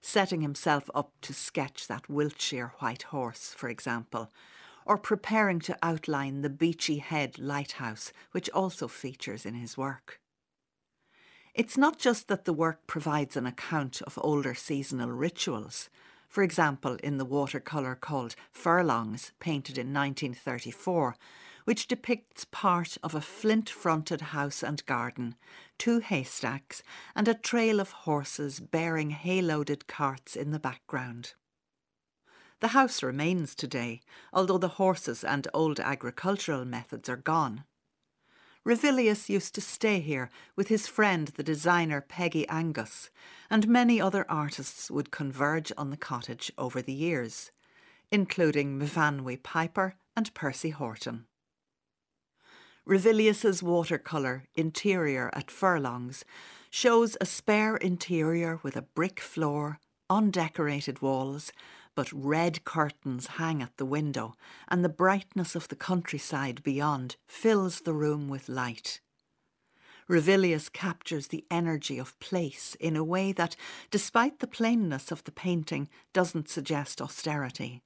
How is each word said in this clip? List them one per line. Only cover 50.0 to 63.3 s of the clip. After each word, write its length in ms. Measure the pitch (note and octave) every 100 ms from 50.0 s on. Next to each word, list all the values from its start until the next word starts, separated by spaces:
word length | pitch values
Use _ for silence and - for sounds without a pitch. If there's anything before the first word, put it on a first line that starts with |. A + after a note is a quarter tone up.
| _ -
and 160 | A3
Percy 380 | - D3 C3 D#3+
Horton. 560 | D3 B2+ A2 - A#2 A#2 _ _ _ _ _ _ _ _ _ _ _ _ - - _ -
Ravilius's 760 | G3 G3 A3 G#3+ G#3 A3 F3
watercolour 800 | F3 F3 E3 E3 - D#3 C3+ B2+ C3+
Interior 760 | - D#3+ D#3 G#3 F#3 D#3 C3 B2
at 180 | - -
Furlongs 760 | - F#3+ F3 C3+ B2 B2 C3+ - - - - -
shows 460 | - B3 A#3 A#3 A3
a 60 | F#3
spare 500 | - - G#3+ G#3+ A3
interior 840 | F#3+ F3+ - E3+ D#3 E3+ E3+ E3
with 140 | C#3+ C3+
a 60 |
brick 360 | C3+ - F3+ -
floor, 640 | - - D#3 D3 D3 D3+ _ _ _
undecorated 920 | G3 G#3+ F#3 D#3+ - D3+ C#3+ C#3+ B2+
walls, 500 | C3+ C3 C3+ C#3+ - - - - -
but 160 | - B2+
red 540 | C#3 C3+ D#3 E3+ D#3+
curtains 640 | - E3 D3+ - C#3 B2
hang 340 | B2